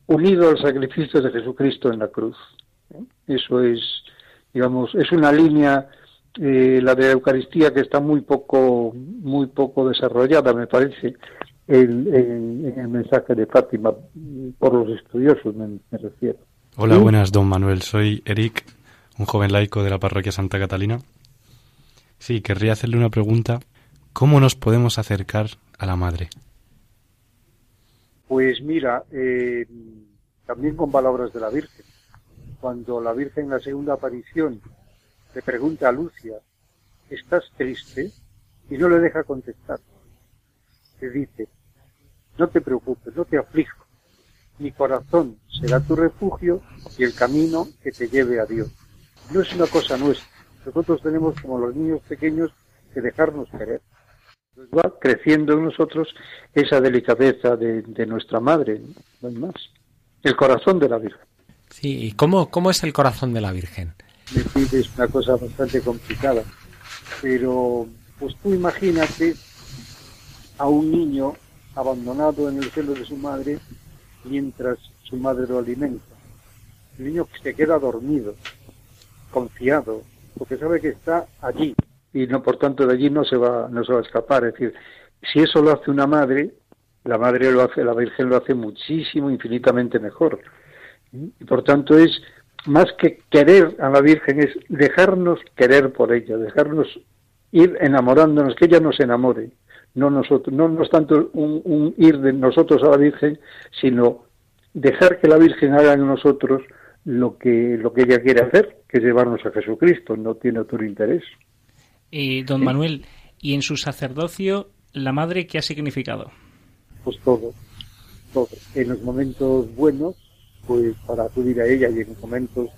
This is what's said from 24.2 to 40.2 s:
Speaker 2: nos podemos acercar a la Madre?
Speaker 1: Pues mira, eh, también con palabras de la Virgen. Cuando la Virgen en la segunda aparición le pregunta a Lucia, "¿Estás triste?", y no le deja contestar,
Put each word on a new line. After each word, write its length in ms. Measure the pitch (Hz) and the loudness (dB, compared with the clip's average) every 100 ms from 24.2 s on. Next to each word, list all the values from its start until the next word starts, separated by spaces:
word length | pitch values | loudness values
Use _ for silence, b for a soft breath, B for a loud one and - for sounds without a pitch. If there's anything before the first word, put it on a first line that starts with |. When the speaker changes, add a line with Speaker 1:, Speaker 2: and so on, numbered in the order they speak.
| 143 143 | 4 6
Speaker 2:
nos 160 | 131 | 4
podemos 460 | - 110 117 120 - | 2 0 2 2 -2
acercar 480 | 104 98 92 107 107 - _ - | -4 -6 -4 -6 -6 -10 _ -10
a 100 | 92 | -6
la 100 | 90 | -2
Madre? 320 | 90 82 85 - _ _ _ _ _ _ _ _ _ _ _ _ _ _ _ _ _ _ - | -4 -4 -10 -16 _ _ _ _ _ _ _ _ _ _ _ _ _ _ _ _ _ _ -4
Speaker 1:
Pues 340 | 131 131 117 | 0 2 0
mira, 400 | 147 160 131 127 - | -4 -4 -2 -4 -8
eh, 560 | 139 127 123 123 120 117 117 113 110 104 _ _ _ - | -6 -4 -4 -4 -6 -10 -16 -20 -20 _ _ _ _ -14
también 300 | 120 151 156 | -8 -8 -4
con 160 | 143 | -2
palabras 400 | 135 131 123 120 | 0 0 -2 -6
de 80 | 117 | -8
la 100 | 110 | -8
Virgen. 340 | 139 - _ _ _ _ _ _ - 120 - | -8 -10 _ _ _ _ _ _ -20 -20 -12
Cuando 400 | 127 120 117 120 | -12 -10 -8 -6
la 120 | 117 | -6
Virgen 340 | 120 139 151 139 | -6 -8 -8 -6
en 40 | |
la 100 | 127 | -8
segunda 340 | 139 139 147 | -8 -8 -6
aparición 640 | 139 131 120 - 160 151 110 - _ _ _ _ _ _ | -6 -8 -12 -10 -6 -6 -6 -18 _ _ _ _ _ _
le 80 | 127 | -12
pregunta 460 | - 123 151 156 131 | -8 -4 -6 -2 -2
a 40 | |
Lucia, 440 | 131 170 - 113 107 _ _ _ _ _ _ _ | -2 -6 -12 -18 -18 _ _ _ _ _ _ _
"¿Estás 340 | 139 - 175 - - | -18 -4 -4 -4 -8
triste?", 560 | 131 123 - 131 190 - _ _ _ _ - | -8 -10 -12 -12 -12 -14 _ _ _ _ -14
y 80 | 139 | -2
no 100 | 180 | 2
le 120 | 170 | 2
deja 240 | 170 160 | 2 -2
contestar, 540 | - 131 123 - - 135 _ _ _ _ | -8 -10 -12 -18 -14 -14 _ _ _ _